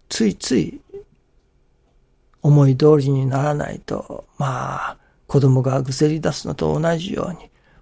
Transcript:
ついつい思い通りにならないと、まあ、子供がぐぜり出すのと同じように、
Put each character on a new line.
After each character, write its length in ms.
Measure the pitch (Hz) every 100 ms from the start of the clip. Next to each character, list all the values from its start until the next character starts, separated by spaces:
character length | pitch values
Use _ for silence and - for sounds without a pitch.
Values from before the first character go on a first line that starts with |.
| -
つ 180 | - 220
い 80 |
つ 220 | - - 131
い 240 | - 302 _ 392 - _ _ _ _ _ _ _ _ _ _ _ _ _
思 260 | 151 147 139
い 80 | 131
通 220 | 151 151
り 120 | 135
に 160 | 135 135
な 160 | 135
ら 120 | 147
な 180 | 147 -
い 80 | -
と、 440 | - - - - - -
ま 520 | 135 127 135 - -
あ、 80 | - _ _ -
子 140 | 139
供 220 | 135 131
が 200 | 127 131
ぐ 100 | 131
ぜ 160 | 131 151
り 120 | 156
出 120 | 156
す 140 | 143 -
の 80 |
と 240 | - 156 151
同 180 | 165 165
じ 160 | 185
よ 180 | - -
う 40 |
に、 160 | 165 - _ _ _